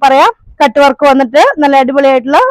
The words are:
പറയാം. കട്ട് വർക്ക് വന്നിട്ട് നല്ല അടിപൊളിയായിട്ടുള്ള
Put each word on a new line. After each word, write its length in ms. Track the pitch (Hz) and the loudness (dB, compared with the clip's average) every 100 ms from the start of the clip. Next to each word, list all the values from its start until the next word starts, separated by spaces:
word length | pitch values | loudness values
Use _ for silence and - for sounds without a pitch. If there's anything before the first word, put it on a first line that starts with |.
പറയാം. 280 | 277 269 359 453 _ - | 0 2 0 -2 _ -4
കട്ട് 140 | 285 285 | -2 0
വർക്ക് 260 | 285 262 294 | 0 0 0
വന്നിട്ട് 320 | 269 269 277 453 339 | 0 0 0 0 0
നല്ല 180 | 294 277 | 0 0
അടിപൊളിയായിട്ടുള്ള 640 | 262 277 277 262 247 302 508 | 0 0 0 0 -2 -2 -2